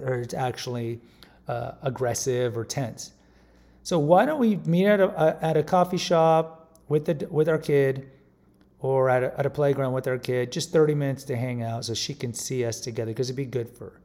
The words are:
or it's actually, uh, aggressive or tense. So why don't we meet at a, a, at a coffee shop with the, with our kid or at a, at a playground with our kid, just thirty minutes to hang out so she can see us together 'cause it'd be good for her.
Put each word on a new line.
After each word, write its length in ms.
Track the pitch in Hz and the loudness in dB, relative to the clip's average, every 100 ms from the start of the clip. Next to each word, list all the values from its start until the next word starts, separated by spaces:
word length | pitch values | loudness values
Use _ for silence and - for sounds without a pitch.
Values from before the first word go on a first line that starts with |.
| 131 | -4
or 80 | 123 | -4
it's 120 | 117 | -4
actually, 720 | - 131 120 - 123 117 117 - _ - _ - | -4 -4 -6 -8 -6 -6 -8 -14 _ -20 _ -8
uh, 260 | 117 123 - | -8 -8 -6
aggressive 760 | 139 120 123 113 135 123 123 113 | -8 -2 -2 -2 -2 0 -2 -4
or 80 | |
tense. 480 | 113 - 123 - - _ _ _ _ _ _ _ | -6 -6 -6 -8 -16 _ _ _ _ _ _ _
So 160 | - 175 | -4 -2
why 260 | 147 180 | 6 6
don't 160 | 262 302 | 6 2
we 160 | 226 190 | 2 2
meet 300 | 156 170 202 | 2 4 4
at 140 | 208 | 4
a, 220 | 185 - | 4 4
a, 220 | 156 160 | 2 2
at 140 | 160 156 | 0 0
a 40 | |
coffee 360 | 147 180 175 180 | 2 2 4 0
shop 840 | - 170 160 160 160 - - _ - | 2 4 6 4 2 -8 -20 _ -2
with 160 | 151 | 0
the, 240 | 151 156 - | 0 -4 -2
with 200 | 143 156 | 0 2
our 80 | 156 | 2
kid 520 | 160 143 135 135 - - _ _ _ _ _ _ | 2 4 4 0 -8 -20 _ _ _ _ _ _
or 280 | 131 135 131 | 0 2 4
at 140 | 127 | 2
a, 160 | 127 - | 0 -2
at 80 | 139 | -4
a 40 | |
playground 440 | 139 143 135 131 | 0 0 2 0
with 120 | 127 131 | -2 -2
our 120 | 127 | -4
kid, 340 | 127 123 123 | -2 -2 -2
just 180 | 160 143 | -6 -2
thirty 240 | 165 151 | 2 4
minutes 300 | 147 139 135 | 2 -2 -4
to 100 | - | -6
hang 280 | 120 127 120 | -4 -4 -4
out 240 | 113 117 117 | -6 -6 -6
so 80 | |
she 180 | 110 - | -6 -6
can 220 | 139 123 | -6 -8
see 320 | 110 - 131 117 | -8 -6 -2 -2
us 140 | 113 | -4
together 340 | 127 113 113 | -8 -6 -6
'cause 140 | 113 127 | -4 -6
it'd 80 | 131 | -4
be 100 | 131 | -6
good 200 | 120 113 | -6 -8
for 200 | - 98 | -12 -18
her. 140 | - | -18